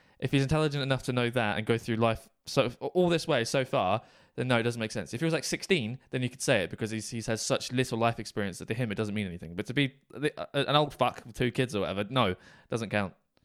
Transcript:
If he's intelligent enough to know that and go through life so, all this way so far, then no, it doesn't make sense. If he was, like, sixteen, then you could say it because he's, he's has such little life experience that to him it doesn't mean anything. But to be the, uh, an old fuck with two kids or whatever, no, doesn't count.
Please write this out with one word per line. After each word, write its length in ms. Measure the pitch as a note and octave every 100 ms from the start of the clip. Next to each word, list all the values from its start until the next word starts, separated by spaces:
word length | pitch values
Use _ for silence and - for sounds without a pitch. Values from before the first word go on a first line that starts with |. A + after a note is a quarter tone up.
| _ -
If 140 | C3
he's 100 | C#3
intelligent 400 | C#3 D#3 D#3 C#3+
enough 220 | C3+ B2+
to 100 | -
know 160 | B2 A#2+
that 260 | A#2+ G#2+ -
and 100 | A2
go 120 | A2+
through 180 | - A2+
life 320 | A2+ A2+ - _
so, 240 | - C#3 B2+ -
all 280 | C3+ F3+ F3
this 180 | E3 -
way 180 | C3
so 200 | A2+ C#3
far, 380 | B2+ C3 F#2 G#2+ - - _
then 140 | - B2+
no, 100 | A#2+
it 40 |
doesn't 180 | A#2 A#2
make 120 | A2
sense. 200 | A2+ E2+
If 60 | A#2+
he 40 |
was, 100 | E3
like, 100 | D#3
sixteen, 540 | - D#3+ - F3+ A2 C3 _
then 120 | C3
you 80 | B2
could 120 | -
say 200 | - A2+
it 80 | F2
because 200 | - A2
he's, 200 | A2 -
he's 160 | A#2 A2
has 160 | A2+
such 300 | - B2+ -
little 260 | B2+ C3 A2+
life 220 | A#2 A#2
experience 380 | G#2+ G#2+ G2+ E2+
that 100 | -
to 60 |
him 180 | A2 A#2
it 20 |
doesn't 200 | G2+ G#2
mean 120 | G#2 F#2+
anything. 280 | F2 D#2+
But 120 | F2 G#2+
to 80 |
be 200 | B2+ C3+ - -
the, 220 | - D3 -
uh, 60 | -
an 240 | C#3+ C3 D3
old 180 | D3
fuck 280 | - B2 - A#2+
with 100 | -
two 140 | B2
kids 240 | C3+ B2
or 60 | G#2
whatever, 240 | E2 F#2+ G#2
no, 280 | C3 G2+ F#2 - - -
doesn't 220 | A#2 G2+
count. 240 | G#2 F#2+ - _ _